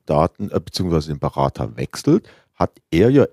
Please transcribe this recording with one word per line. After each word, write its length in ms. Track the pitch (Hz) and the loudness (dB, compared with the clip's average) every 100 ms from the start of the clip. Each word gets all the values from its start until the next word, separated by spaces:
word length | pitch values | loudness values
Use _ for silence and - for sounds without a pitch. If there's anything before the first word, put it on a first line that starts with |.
| - | -2
Daten, 440 | 76 85 - 104 | 0 0 -2 -6
äh, 80 | 101 | -6
beziehungsweise 500 | - - 90 80 76 | -6 -6 -2 -2 -2
den 100 | 71 | -6
Berater 560 | 71 71 67 - 57 58 | -6 -2 -2 -2 -8 -8
wechselt, 540 | - - 143 180 - _ _ - | -10 -4 0 0 -2 _ _ -6
hat 260 | 92 _ _ | -6 _ _
er 180 | 82 117 | 2 4
ja 160 | 139 - | 4 2